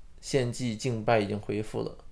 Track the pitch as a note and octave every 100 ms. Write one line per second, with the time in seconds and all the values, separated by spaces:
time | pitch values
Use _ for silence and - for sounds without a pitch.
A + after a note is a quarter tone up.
0 | - - - C#3 A#2+ A#2 B2 G#2+ C3+ A2+
1 | A2 A2+ G2+ G#2 - G#2+ - A2+ A2 -
2 | -